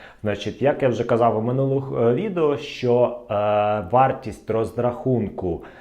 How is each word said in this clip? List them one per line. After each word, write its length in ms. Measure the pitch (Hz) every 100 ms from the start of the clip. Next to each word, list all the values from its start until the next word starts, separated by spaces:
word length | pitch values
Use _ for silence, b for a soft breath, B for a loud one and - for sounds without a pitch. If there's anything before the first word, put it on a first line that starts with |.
| B B
Значить, 400 | 104 101 107 -
як 200 | 127 139
я 60 | 131
вже 160 | 107
казав 340 | 120 117 117 107
у 20 |
минулих, 440 | 117 131 135 135 135 131
е, 140 | 117
відео, 420 | 131 214 175 151 143
що, 600 | - - 123 120 135 - -
е, 40 | 104 107 104 104 104 92
вартість 600 | 123 135 - 110 - -
розрахунку, 1120 | 110 110 120 120 120 131 120 98 - 90 82 B B